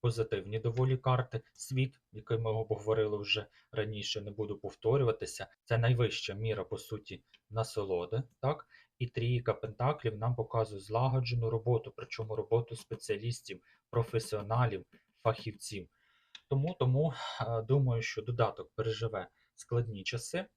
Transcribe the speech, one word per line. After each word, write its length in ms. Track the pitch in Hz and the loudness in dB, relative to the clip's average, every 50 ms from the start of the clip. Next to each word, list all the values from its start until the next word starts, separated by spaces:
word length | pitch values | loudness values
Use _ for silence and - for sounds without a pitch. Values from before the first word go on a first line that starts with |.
позитивні 580 | - 120 113 117 110 - - 101 95 98 107 110 | 2 0 2 2 0 0 0 -4 -4 -4 -6 -2
доволі 380 | - 117 117 120 127 131 131 | -2 -2 2 2 4 4 4
карти. 460 | 131 - 131 127 123 127 - - 117 - _ _ | 2 2 2 2 2 0 -2 -4 -8 -8 _ _
Світ, 480 | - - - 131 127 131 131 - _ _ _ - | -16 -10 -4 0 0 0 0 0 _ _ _ -16
який 260 | 107 113 - 120 110 | -16 -4 -2 0 0
ми 120 | 117 113 | 2 2
обговорили 680 | 110 110 110 107 110 104 104 107 110 110 107 107 104 104 | 0 0 0 0 -2 -2 2 2 4 4 4 2 2 -2
вже 280 | 104 101 - 107 107 - _ - _ _ - | 0 0 0 0 0 -6 _ -20 _ _ -2
раніше, 480 | - 107 107 110 107 98 - - 110 | -2 -2 -2 -2 -6 -4 -4 -4 -4
не 100 | 101 104 | -4 -8
буду 280 | 101 101 107 101 104 98 | -6 -6 -4 -4 -4 -6
повторюватися. 880 | - 98 - - - 110 120 143 131 117 110 - - - - - 95 - _ _ _ | -6 -10 -10 -2 2 4 4 6 6 4 2 0 -2 -8 -8 -8 -10 -10 _ _ _
Це 140 | - 120 113 | 0 2 4
найвища 560 | 113 117 123 117 123 107 - - - - 101 | 6 6 6 6 4 2 2 -2 -4 -6 -6
міра, 300 | 101 110 113 107 98 92 | -4 0 0 0 0 -2
по 140 | - - 95 | -4 -6 -8
суті, 440 | - - - 104 - - 95 - _ _ _ _ _ _ | -6 -8 -8 -8 -8 -10 -14 -14 _ _ _ _ _ _
насолоди, 720 | 107 110 110 - - - 101 95 92 87 87 - - 113 123 - _ _ | -2 -2 -2 -2 -2 -4 0 0 0 0 0 0 -2 -2 -2 -2 _ _
так? 260 | - 135 151 - - _ - - - _ _ _ | 0 0 0 0 -4 _ -20 -20 -20 _ _ _
І 80 | 127 | -6
трійка 480 | 123 _ - 117 120 123 120 120 - 107 | -6 _ -2 0 2 2 2 2 0 -2
пентаклів 640 | - - 113 107 - 120 131 147 - - 117 107 104 | -2 -2 -8 -4 0 0 0 0 0 -2 -4 -4 -2
нам 160 | 110 120 123 | -2 -2 0
показує 460 | 120 113 - - 117 110 104 104 98 | 0 -2 -2 0 0 0 0 -2 -12
злагоджену 720 | 98 104 107 113 127 131 127 131 123 120 120 120 117 113 | -10 -2 0 0 2 2 2 2 2 2 0 0 0 0
роботу, 420 | 110 113 110 120 123 113 - - - | 0 0 2 2 2 2 2 -4 -10
причому 400 | - - - - - 113 110 110 | -12 -10 -10 -6 -8 -6 -4 -2
роботу 400 | 107 104 - 113 117 117 - 117 | -4 -2 2 2 2 2 0 -8
спеціалістів, 840 | 113 - _ 113 - - - 107 101 110 120 123 - - - 98 - _ _ _ _ _ _ | -12 -10 _ -12 -10 -4 -4 -4 -2 -2 -4 -6 -6 -8 -12 -14 -14 _ _ _ _ _ _
професіоналів, 960 | - 120 113 - - 113 - - - 107 104 101 110 117 123 117 104 95 85 _ - - _ _ _ _ _ | 0 0 0 2 0 -2 -2 0 -4 -4 -2 0 2 4 4 4 2 -2 -6 _ -20 -20 _ _ _ _ _
фахівців. 680 | 117 113 - - 113 101 98 - - - 101 90 - _ _ _ _ _ _ _ _ _ - _ _ | 0 0 0 -4 -10 -10 -10 -12 -10 -10 -10 -12 -12 _ _ _ _ _ _ _ _ _ -20 _ _
Тому, 280 | 143 135 139 165 180 - | 0 0 0 0 0 0
тому, 340 | 131 127 127 135 151 160 131 - - - - - | 2 4 4 4 4 2 0 -2 -8 -8 -6 -4
е, 220 | 123 107 117 113 110 | -4 -2 0 -2 2
думаю, 400 | 110 131 143 135 127 120 113 113 | 4 4 4 6 4 2 0 0
що 200 | - - - 107 | -2 -4 -6 -4
додаток 480 | 120 120 117 117 104 - - 95 - _ | -4 2 2 2 2 2 -4 -12 -12 _
переживе 540 | - 107 113 110 107 113 113 110 98 90 - _ _ _ _ _ | -4 -2 -2 0 0 -2 -2 -2 -4 -6 -6 _ _ _ _ _
складні 500 | _ - _ - 120 117 113 110 101 95 | _ -8 _ 0 0 0 0 -4 -6 -6
часи 420 | - - 117 - - - 175 196 - _ | -4 -6 -6 -6 -4 -4 -4 -4 -4 _